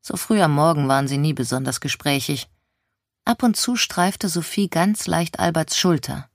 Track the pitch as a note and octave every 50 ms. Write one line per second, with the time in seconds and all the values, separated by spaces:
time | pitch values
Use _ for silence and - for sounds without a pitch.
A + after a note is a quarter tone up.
0 | _ - - F3+ - - A3 G#3 F3+ D#3 D3 C#3+ D3+ E3 E3 D3 C#3+ C3+ C3+ C3+
1 | C#3 C3+ C#3 C#3 D3 D#3 D3 C3+ B2+ A#2+ B2+ C3 C3+ C3+ C3 - - C#3 - -
2 | - D3 C#3 C#3 B2 - D3 C3 - _ _ _ _ _ _ _ _ _ _ _
3 | _ _ _ _ _ - A#3 - B3+ A#3+ G#3 - - - B3 A3+ - - - -
4 | F3 F#3+ G3 - - F#3 D#3+ F3 D#3 - - - G3+ F3 - E3 F3 G3+ G#3+ -
5 | - - E3+ E3 F3 E3 - - F#3+ E3+ D#3+ E3 D#3 - - - - F#3 E3+ D3
6 | - - C#3 C3+ - _